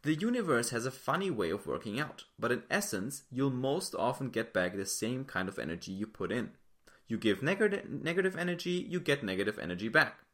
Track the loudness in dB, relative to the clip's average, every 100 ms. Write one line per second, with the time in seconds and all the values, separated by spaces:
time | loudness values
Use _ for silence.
0 | 0 0 2 0 2 2 2 -2 -4 -4
1 | -2 0 0 0 2 0 -2 -4 -2 -4
2 | -4 -8 -18 -4 0 0 2 -2 0 -2
3 | -4 -8 -8 0 0 2 0 0 -2 0
4 | 0 0 -2 -2 0 2 2 0 -2 0
5 | 0 -2 -2 -2 -2 -2 -4 -4 -6 -4
6 | -4 -4 -2 0 -2 -8 -20 _ -20 -20
7 | _ 2 4 4 2 4 2 2 -4 -4
8 | 0 2 2 0 -2 -2 0 -2 0 -2
9 | 2 2 2 2 0 0 -4 -2 2 4
10 | 4 -2 _